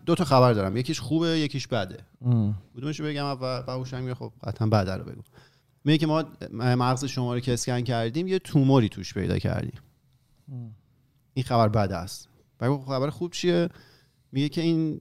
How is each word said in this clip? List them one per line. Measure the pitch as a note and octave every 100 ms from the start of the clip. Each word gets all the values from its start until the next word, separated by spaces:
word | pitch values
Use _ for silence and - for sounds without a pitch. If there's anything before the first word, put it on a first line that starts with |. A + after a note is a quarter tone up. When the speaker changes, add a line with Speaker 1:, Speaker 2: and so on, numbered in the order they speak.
| -
Speaker 1:
دو |
تا | E3+
خبر | D3+ C3+ B2+
دارم، | G#2+ F#2+ A2
یکیش | B2+ D#3
خوبه، | A2+ D#3+ E3
یکیش | D#3+ D3 C3+ -
بده.» | A#2 F#2 F2+ - -
Speaker 2:
ام. | B2 A#2 G#2 G2+ - A#2
Speaker 1:
«کدومشو | C#3+ D3
بگم | D3+ C#3+
اول؟» | C#3+ C3 C3 B2+
بعد | B2+
هوشنگ | C3 B2+ B2+
میگه | B2+
«خب، | A#2+ A2+ -
قطعاً | - - A2
بده | G#2+ F#2+
رو | F#2
بگو.» | - - - - _ _ _ _
میگه | C#3+ D#3
که | D#3
«ما | D#3 D#3 - -
مغز | A#2 B2 B2 B2 C3
شما | C3 C3 B2
رو | B2
که | B2+
اسکن | A#2+ - B2
کردیم، | A#2 A#2 A#2 C#3+ F#3
یه | F#3+
توموری | - D3 C3+ C3+ G#2+
توش | - F#2
پیدا | G2+ F#2 F#2+
کردیم. | F#2+ F2 - - _ _ _ _ _ _ -
Speaker 2:
ام. | B2+ A#2 G#2+ _ _ _ _ _
Speaker 1:
این | C3+
خبر | B2 A#2+ A2
بد | A2 F#2+
است.» | F2+ F2+ - - _ _ -
بعد | A#2+
«خب، | C#3+ C3+
خبر | C3+ C#3
خوب | - F3
چیه؟» | - F3 F3 E3+ - - _ _ _ _
میگه | C3+ D3
که | E3
«این | E3 D#3+ D#3 D#3